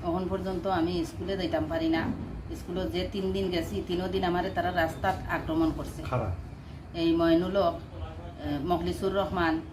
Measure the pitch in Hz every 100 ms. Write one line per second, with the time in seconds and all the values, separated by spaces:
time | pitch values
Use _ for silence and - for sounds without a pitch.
0 | 175 175 180 190 185 185 175 185 165 180
1 | 156 - 180 196 170 160 151 165 160 165
2 | 165 - - - - 165 - 180 180 170
3 | 180 196 190 190 190 175 156 196 185 175
4 | 185 190 180 175 185 185 175 175 165 -
5 | 190 - - 170 156 160 165 151 139 -
6 | - 123 107 90 - - - - - 170
7 | 165 165 165 165 185 196 175 - - -
8 | - - - - 147 143 139 175 175 175
9 | 190 190 196 190 170 160 -